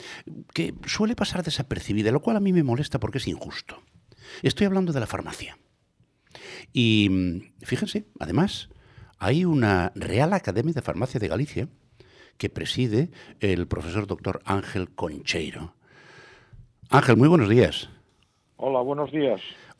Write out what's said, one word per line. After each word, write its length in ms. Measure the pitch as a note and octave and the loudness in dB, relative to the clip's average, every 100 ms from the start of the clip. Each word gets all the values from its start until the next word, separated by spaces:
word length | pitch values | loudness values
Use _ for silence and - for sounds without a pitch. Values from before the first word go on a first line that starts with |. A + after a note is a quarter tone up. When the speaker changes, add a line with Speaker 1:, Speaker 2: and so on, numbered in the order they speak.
| - - - D#3+ - | -18 -18 -18 -18 -10
Speaker 1:
que 200 | - E3 - - | -6 -6 -6 -6
suele 300 | - G#3+ B3 | -2 -2 0
pasar 260 | - F3+ | -4 -4
desapercibida, 720 | E3+ - - F#2+ - G#2 G#2+ | -4 -4 -4 -6 -4 0 2
lo 80 | C#3 | 2
cual 160 | - A3 | 2 0
a 40 | |
mí 120 | G3+ | 2
me 100 | F3+ | 2
molesta 380 | C#3 A#2+ D3 - | 2 0 -2 -4
porque 180 | G#2+ C3 | -4 -4
es 80 | G#2+ | -6
injusto. 560 | - E2 - - - _ _ _ - - - | -6 -8 -12 -14 -18 _ _ _ -20 -20 -4
Estoy 240 | B2+ - G3+ | -2 2 2
hablando 240 | F#3+ F3+ | 2 0
de 80 | C#3 | -2
la 80 | G#2+ | -4
farmacia. 500 | - - - - - _ _ _ _ _ _ _ - - - - | -6 -8 -12 -14 -18 _ _ _ _ _ _ _ -20 -18 -18 -6
Y, 360 | C3 A#2 G#2+ G2+ | 2 4 6 4
mm, 540 | F#2+ F2+ E2+ - - | 4 0 -4 -10 -14
fíjense, 420 | - B2+ G#3 G#3+ - - | -6 -4 -4 -6 -10 -12
además, 480 | D2+ G2+ G3 - - - - - - - | -2 0 0 -2 -14 -20 -20 -20 -20 -4
hay 260 | F#2 D3 | 2 2
una 460 | F3+ D3 A2 F#2 F2 - | 4 4 4 4 2 -2
Real 360 | - G2 D#3+ | -2 0 2
Academia 380 | G3 - F#2 D3 | 0 -2 -2 -2
de 100 | D3+ | -2
Farmacia 360 | - D#2+ B2+ A#2 | -4 -4 -4 -2
de 80 | F#2 | -2
Galicia 420 | F2 D3 - - _ _ _ - - - - | -2 -4 -6 -8 _ _ _ -20 -20 -20 -8
que 100 | G2+ | -6
preside 640 | - - - B2+ G#2+ F3 - - - | -6 -6 -2 0 2 0 -6 -20 -2
el 260 | G2+ F2+ F2 | 0 0 -2
profesor 400 | E2+ D#2+ F#2+ G2+ | -6 -4 -4 -4
doctor 340 | F2+ G2 - | -6 -6 -6
Ángel 440 | - G2 F#2+ G2 F2+ | -2 -4 -4 -6 -8
Concheiro. 800 | - E2+ D2 D2+ E2+ D2+ - E2+ _ _ - - - - - _ - - _ - | -6 -8 -6 -6 -4 -4 -10 -14 _ _ -20 -20 -20 -20 -20 _ -20 -20 _ 2
Ángel, 260 | C3+ C3 A2 | 4 6 8
muy 100 | C#3+ | 8
buenos 200 | E3+ G2+ | 8 6
días. 400 | A#2+ E2+ - - - _ _ _ _ _ - | 6 6 2 -10 -18 _ _ _ _ _ -6
Speaker 2:
Hola, 240 | B2+ C3 | -2 0
buenos 300 | B2 C#3+ C#3+ | 0 -2 -4
días. 300 | D#3 C3+ F#2+ - - - | -2 0 -2 -6 -20 -8